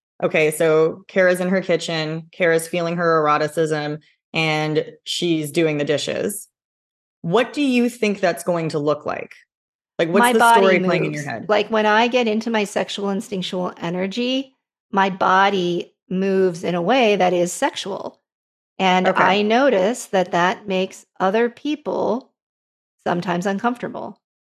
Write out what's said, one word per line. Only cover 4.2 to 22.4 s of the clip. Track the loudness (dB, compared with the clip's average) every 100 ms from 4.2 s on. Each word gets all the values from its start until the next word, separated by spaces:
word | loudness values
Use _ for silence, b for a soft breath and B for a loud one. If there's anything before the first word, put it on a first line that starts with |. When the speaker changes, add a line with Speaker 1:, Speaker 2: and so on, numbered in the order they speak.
| _
Speaker 1:
and | -2 0 0 0 -2 -4 -10
she's | -10 -4 -2 -2 -2
doing | 0 0 0
the |
dishes. | 0 -2 -2 -4 -4 -6 -14 _ _ _ _ _ _ _
What | -2 0 0
do | -2
you | 0 2 0
think | 0 -4 0
that's | -2 -2
going | -2 -2 -2
to | -2
look | -2 -2
like? | -4 -8 -10 -16 _ _ _ _ _ -4
Like, | 0
what's | 4
Speaker 2:
My | 4
Speaker 1:
the | 6
Speaker 2:
body | 6 6
Speaker 1:
story | 6 4
playing | 2 0 -2
in |
your | -6
Speaker 2:
moves. | -8
Speaker 1:
head? | -10 -2
Speaker 2:
Like, | -2 0
when | 0
I | 2 4 2
get | 2 0
into | -2 -2
my | -2
sexual | -2 -4 -6 -6 -4
instinctual | -4 -6 -8 -6 -6 -6 -6
energy, | -8 -4 -6 -4 -2 -2 -6 _ _ _ _
my | 0 0
body | 0 2 4 4 2 -2 -4 -6 _ -6
moves | -2 0 2 2 0
in | -4 -2
a |
way | 0 2 4 4
that | 2
is | 2 0
sexual. | 0 -4 -4 -10 -8 -10 -14 _ _ _ _ _ -2
And | 2 4 2
Speaker 1:
Okay. | 2
Speaker 2:
I | 2 2
notice | 2 2 4 2 0 -2 -2
that | -2 0
that | 2 0 0 -4
makes | -4 -4 -8 -20 -2
other | 0 0 -2
people | -4 -8 -6 -6 -4 -2 -4 -6 _